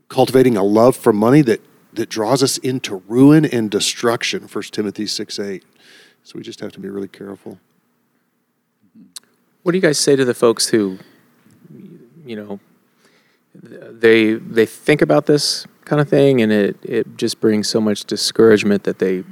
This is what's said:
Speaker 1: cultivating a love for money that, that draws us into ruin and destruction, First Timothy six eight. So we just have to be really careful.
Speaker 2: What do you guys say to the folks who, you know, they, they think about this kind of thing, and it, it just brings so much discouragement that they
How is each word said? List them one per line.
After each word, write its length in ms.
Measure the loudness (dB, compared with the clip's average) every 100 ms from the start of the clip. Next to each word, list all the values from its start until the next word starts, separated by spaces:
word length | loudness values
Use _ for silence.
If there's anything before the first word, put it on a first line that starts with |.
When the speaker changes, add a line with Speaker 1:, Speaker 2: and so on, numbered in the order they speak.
| _
Speaker 1:
cultivating 480 | -2 2 4 4 2
a 60 |
love 320 | 2 4 4 4
for 160 | 0
money 280 | 2 4 4
that, 180 | 4 0 _ _ _
that 140 | -10 -8
draws 320 | -4 -2 0
us 160 | 0 -2
into 380 | -6 -6 -8 -12 -4
ruin 360 | 4 6 6
and 260 | 4 -2 -2
destruction, 760 | -2 -4 -4 -2 -2 -6 -8 -10
First 280 | -12 -10
Timothy 320 | -6 -6 -6 -10
six 320 | -8 -10 -12
eight. 260 | -12 -12 _ _ _ -20 _ _
So 100 | _ -18
we 60 |
just 180 | -18 -16
have 120 | -16
to 80 | -14
be 80 | -14
really 200 | -12 -14
careful. 500 | -16 -18 -18 -20 -20 _ _ _ _ _ _ _ _ _ _ _ _ _ _ -20 -20 _ _ _ _
Speaker 2:
What 100 | -4
do 60 | 0
you 40 |
guys 160 | 0 0
say 180 | 0 0
to 80 |
the 100 | 0
folks 340 | 0 0 0 -2
who, 300 | -2 -2 -6 -18 _ _ _ _ _ _ -20 -20 -20 _ _ -16
you 100 | -14
know, 240 | -12 -14 _ _ _ _ _ _ _ _ _
they, 800 | -20 -20 -20 -20 0 4 4 4
they 320 | -2 -4 0 0
think 360 | -2 -2 0
about 240 | 2 0 2
this 400 | 0 0 -8 -12 _
kind 160 | -4 -2
of 80 | 0
thing, 320 | 2 4 4
and 100 | 2
it, 240 | 0 -2 -4
it 340 | -6 -6 -6 -6
just 240 | -6 -2
brings 280 | 0 0 -2
so 120 | -2
much 240 | -2 -4
discouragement 800 | -6 -6 -4 4 4 6 2 -2
that 140 | -4 -4
they 260 | -4 -4 -8